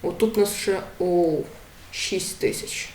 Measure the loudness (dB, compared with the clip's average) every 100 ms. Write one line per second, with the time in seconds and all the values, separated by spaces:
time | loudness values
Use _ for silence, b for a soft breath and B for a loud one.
0 | -2 2 2 4 2 2 0 0 -2 -2
1 | 2 4 4 2 -2 -10 -20 -20 -14 -8
2 | -4 -2 -4 -2 -2 -2 -6 -8 -10